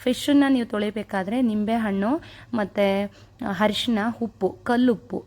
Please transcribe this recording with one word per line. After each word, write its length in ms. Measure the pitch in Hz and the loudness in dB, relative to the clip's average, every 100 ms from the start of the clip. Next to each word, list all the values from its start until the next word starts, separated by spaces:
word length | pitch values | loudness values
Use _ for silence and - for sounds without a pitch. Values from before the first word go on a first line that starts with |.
ಫಿಶ್ಶನ್ನ 400 | 254 247 - 285 277 | -2 -2 2 4 4
ನೀವು 180 | 262 233 | 2 0
ತೊಳಿಬೇಕಾದ್ರೆ 720 | 208 208 214 196 196 185 240 | -2 -4 -4 -4 -4 -2 0
ನಿಂಬೆ 320 | 240 214 208 | 0 0 0
ಹಣ್ಣು 480 | 233 220 196 202 320 - - - | 0 0 0 0 -2 -4 -18 -8
ಮತ್ತು 580 | 233 196 - 196 196 202 - - - - 185 | -4 -2 0 0 0 -4 -8 -20 -10 -8 0
ಅರಿಶಿನ, 400 | 214 208 - 220 220 226 | 0 0 -2 -2 -2 -4
ಉಪ್ಪು, 280 | 226 - 185 | -8 -4 -4
ಕಲ್ಲುಪ್ಪು 760 | - - 240 247 190 - - | -2 -2 2 2 2 -4 -10